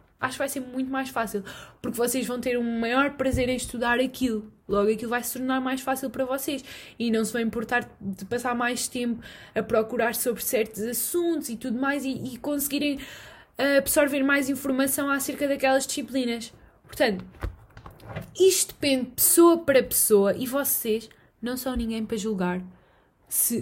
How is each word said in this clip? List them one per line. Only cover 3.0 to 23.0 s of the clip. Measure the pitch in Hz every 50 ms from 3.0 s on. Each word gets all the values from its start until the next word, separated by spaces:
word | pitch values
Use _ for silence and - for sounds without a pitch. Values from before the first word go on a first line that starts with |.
| 285 277 285 -
prazer | 262 262 254 262 247 254
em | 254
estudar | 233 - - - 226 240 240 240 247
aquilo. | 262 254 254 - 262 233 220 214 214 214 - _ _
Logo, | - 202 202 202 220
aquilo | 220 208 240 220
vai | 240 247
se | 240 - -
tornar | 247 254 262 262 262
mais | 254 254 262 262
fácil | - 269 262 262 269 226
para | - 262 262
vocês. | 247 269 269 - 320 277 - - - - - - - - -
E | 233 233
não | 220 220
se | 220 220 -
vão | 233
importar | 233 220 - 240 226 - 247 240 233 - - -
de | - 196 185 - 190
passar | - 247 240 247 247 240
mais | 240 240 240 247 240 - -
tempo | - 247 240 240 226 233 - - - - - - -
a | 220
procurar | 214 - 226 220 220 220 247 233 226 240 -
sobre | - - 254 220 -
certos | - - 254 220 214 214 - 190
assuntos | 220 240 240 - - - - 349 339 339 330 285 - 240
e | 226
tudo | 220 - 262 214 254
mais. | 277 269 285 285
E, | 269 269
e | 262 - - 262 240 214
conseguirem, | - 294 294 285 285 - 277 294 294 285 277 269 269 - - - - - - - - _ _ -
eh, | 269 285 277
absorver | 277 277 - - 311 294 262 285 269
mais | 269 285 277 277 262 269
informação | 277 262 - 269 262 262 269 269 - 302 277 277
acerca | 277 269 269 302 254 - 294
daquelas | 277 277 262 262 269 269 269 269
disciplinas. | - - 294 226 226 254 269 247 233 233 226 220 - - - - - _ _
Portanto, | _ - - - 277 220 190 180 - - - - - - - - - - - - - - - - - - - - - - - -
isto | 370 381 359 - - -
depende | - - 302 285 262 254 254
de | -
pessoa | - - - - - 339 339 339 339 330
para | - 285 269 254
pessoa. | 247 - - - - - 214 202 196 202 -
E | - 262
vocês | 240 262 285 269 269 - - - 226 214 226 226 - - - _ _ _ _
não | 226 240 254 254
são | - 262 254
ninguém | 240 233 226 226 226 220
para | - 233
julgar | 208 196 220 208 185 180 180 180 185 185 - - - _ _ _ _